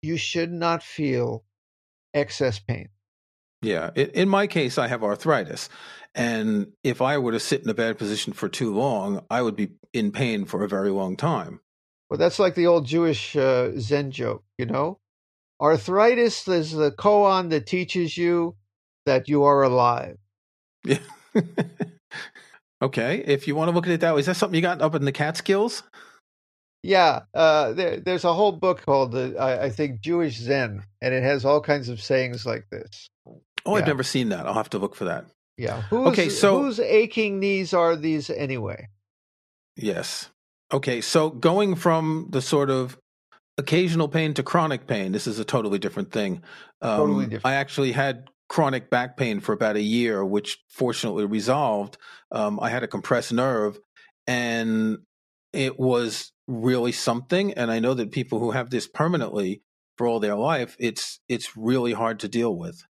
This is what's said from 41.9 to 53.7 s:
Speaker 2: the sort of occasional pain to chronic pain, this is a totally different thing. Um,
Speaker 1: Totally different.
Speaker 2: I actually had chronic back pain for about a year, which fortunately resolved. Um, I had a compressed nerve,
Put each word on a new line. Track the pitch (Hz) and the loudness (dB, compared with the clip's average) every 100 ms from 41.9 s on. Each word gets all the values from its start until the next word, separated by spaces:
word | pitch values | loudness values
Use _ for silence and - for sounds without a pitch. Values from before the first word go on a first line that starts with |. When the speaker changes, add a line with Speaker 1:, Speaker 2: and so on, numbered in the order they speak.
| 165 156 160 170 | 2 0 -2 -4
Speaker 2:
the | 135 | -4
sort | 131 151 139 | 0 0 2
of | 131 127 131 _ _ _ _ _ - | 0 -2 -10 _ _ _ _ _ -10
occasional | 143 160 185 165 151 | 0 2 2 0 0
pain | 160 160 | 0 0
to | 147 | -2
chronic | 143 175 160 131 - | 0 0 2 -2 -4
pain, | 113 95 | -4 -2
this | 101 - | -2 -4
is | 110 | -6
a | |
totally | 107 127 107 98 | -2 -2 0 -2
different | 98 - 98 | -4 -6 -6
thing. | 113 101 87 - - - _ | -4 -4 -4 -10 -20 -20 _
Um, | - 107 | -2 2
Speaker 1:
Totally | 147 139 127 | 2 2 0
different. | 110 127 | -2 0
Speaker 2:
I | |
actually | 135 139 - 135 | 0 -2 -2 0
had | 120 135 120 131 _ _ | 0 -2 -2 -12 _ _
chronic | - 147 131 - | 2 2 2 0
back | 127 127 131 | 0 0 -4
pain | 127 104 | -2 -2
for | - | -2
about | 104 110 104 | 0 0 0
a | |
year, | 107 113 120 104 | 0 2 2 0
which | 98 104 104 - _ | 0 0 -2 -12 _
fortunately | - 127 117 120 95 | -4 -2 -2 -4 -2
resolved. | 104 107 101 135 139 104 104 - - - _ | -2 -2 0 0 2 0 -4 -10 -20 -20 _
Um, | - 107 104 | -4 -2 -2
I | 113 | -2
had | 120 | -2
a | 117 | -4
compressed | 107 - 123 - | -6 0 0 0
nerve, | 117 131 120 104 | -2 0 0 -2